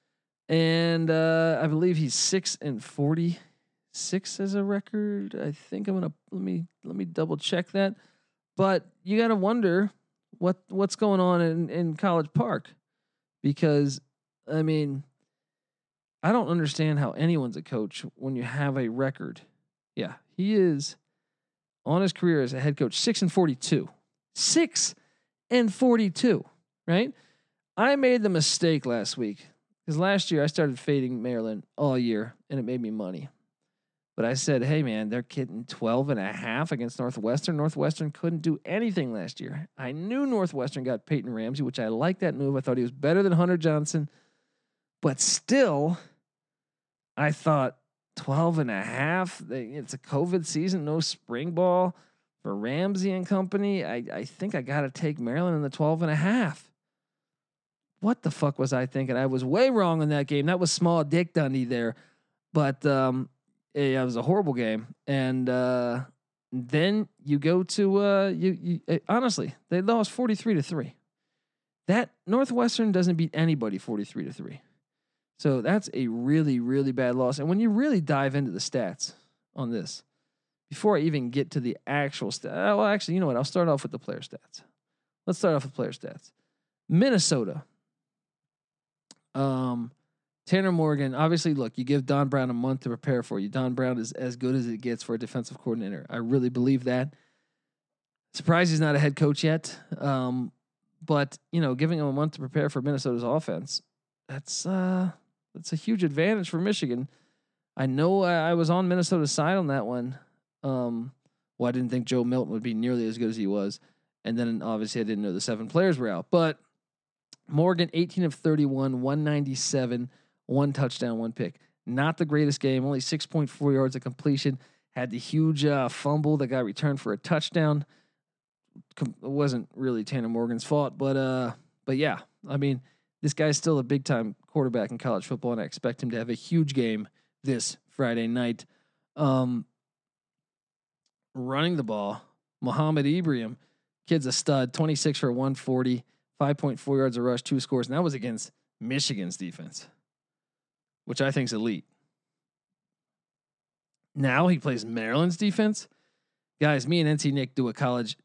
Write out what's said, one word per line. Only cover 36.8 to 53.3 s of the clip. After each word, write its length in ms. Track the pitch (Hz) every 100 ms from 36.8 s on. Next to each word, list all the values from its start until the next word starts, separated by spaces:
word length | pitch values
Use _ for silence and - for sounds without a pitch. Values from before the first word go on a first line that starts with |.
| 120 -
Northwestern." 560 | 123 127 107 139 - 151
Northwestern 560 | 151 151 147 151 151
couldn't 300 | - 170 165
do 180 | 165 151
anything 480 | - 196 233 180 131
last 280 | 110 85 -
year. 280 | - 143 175 -
I 140 | 127
knew 340 | 151 190 262
Northwestern 600 | 277 226 180 139 127 139
got 220 | 127 113 -
Peyton 280 | 147 107
Ramsey, 300 | 110 113 139
which 160 | 127 131
I 80 | 110
liked 320 | 113 165 190
that 160 | 180 131
move. 200 | 139 135
I 40 |
thought 160 | 131 127
he 80 |
was 80 | 120
better 320 | 135 143 185
than 80 | 196
Hunter 240 | 165 175 180
Johnson. 520 | 160 151 151 165 147 - _ _ _ _ _ _ _ _
But 180 | 151 135
still, 800 | - - - 269 233 143 156 175 - _ _ _ _ _ _ _ _ _ _ -
I 160 | 151
thought, 440 | 151 160 151 127 - _ _ _
"Twelve 460 | - - 143 165 160
and 100 | 123
a 100 | 98
half? 580 | 110 123 147 180 180 -
They, 260 | - 127
it's 280 | 113 143 117
a 60 | 135
covid 480 | - 139 175 185 156
season, 380 | 151 185 185
no 160 | 147 160
spring 500 | 156 - - 120 165
ball 460 | 170 180 180 180 - _ _ _ _
for 140 | 110 101
Ramsey 560 | 113 147 196 196 196
and 140 | 185
company. 580 | 180